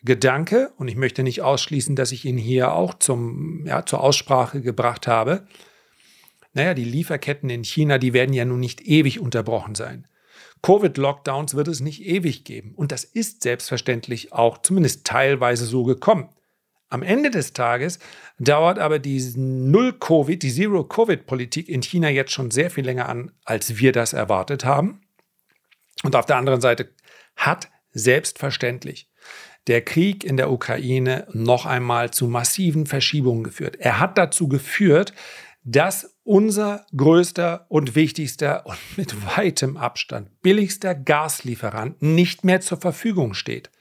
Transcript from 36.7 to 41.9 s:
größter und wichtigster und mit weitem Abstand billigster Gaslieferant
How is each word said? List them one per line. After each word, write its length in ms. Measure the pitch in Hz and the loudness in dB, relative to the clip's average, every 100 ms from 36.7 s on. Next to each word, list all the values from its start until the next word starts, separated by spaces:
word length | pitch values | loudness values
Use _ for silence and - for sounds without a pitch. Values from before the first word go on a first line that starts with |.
| 202 - 139 | -6 -8 2
größter 720 | 147 165 175 - 175 175 - | 6 6 4 -2 -4 -4 -2
und 260 | 151 135 117 | -2 0 2
wichtigster 720 | 156 156 139 - 143 - - | 2 0 -8 -4 -2 -2 -6
und 100 | - - - | -14 -12 -8
mit 180 | - 104 98 - | -8 -8 -4 -2
weitem 420 | 196 - 131 156 | 0 0 -4 -4
Abstand 640 | 120 - - 120 101 _ | -6 -6 -8 -10 -12 _
billigster 500 | 185 208 196 - 190 | 2 4 2 -2 -6
Gaslieferant 1120 | 156 131 147 156 - 127 117 107 107 117 | -2 2 2 0 -4 -6 -6 -6 -6 -8